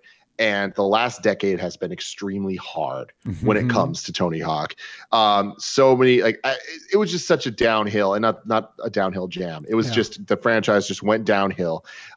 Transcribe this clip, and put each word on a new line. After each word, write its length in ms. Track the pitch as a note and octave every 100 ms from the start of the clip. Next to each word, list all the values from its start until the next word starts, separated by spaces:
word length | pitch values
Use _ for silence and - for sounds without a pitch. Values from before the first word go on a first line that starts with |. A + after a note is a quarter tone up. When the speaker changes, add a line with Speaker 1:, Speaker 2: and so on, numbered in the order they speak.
| _ _ _ -
Speaker 1:
And 360 | A2 G2+ G2 F2+
the 100 | G2
last 360 | G#2+ A#2+ -
decade 380 | A2 G2 G2 F2+
has 160 | F2+ -
been 160 | F2+
extremely 640 | F2 - - G2+ G2+ G2 F#2
hard 560 | - - D2 C2 - _ - F2
when 160 | G#2 G#2+
it 40 |
Speaker 2:
Mm-hmm. 100 | B2
Speaker 1:
comes 320 | A#2 E2+ E2+
to 100 | -
Tony 260 | F2 F#2 D#2+
Hawk. 340 | E2 D2+ D2 - - - -
Um, 440 | A2+ G#2+ G2+ G2+ -
so 400 | - - C3 B2+
many, 240 | B2+ B2
like, 180 | A2+ G#2+ C3
I, 80 |
it, 60 | B2+ - D#3+ -
it 40 | G3
was 140 | G3+
just 160 | F3 -
such 180 | D#3+ C3+
a 60 |
downhill, 640 | A2+ A#2 A2 G#2 G#2 G2
and 80 | G2+
not, 260 | A2+ A2 -
not 240 | A2 - -
a 80 | -
downhill 380 | G#2 F#2+ F#2+ F#2
jam. 380 | F2 F2 D#2 D2+
It 80 | A2
was 120 | A2+
Speaker 2:
Yeah. 60 | A2+
Speaker 1:
just, 320 | G#2+ - G#2
the 100 | G#2
franchise 500 | A#2+ A2+ G2 G#2 F#2+
just 160 | F#2+
went 220 | G2+ A2 G#2+
downhill. 580 | G2+ G2 F#2+ F2 D#2+ - - -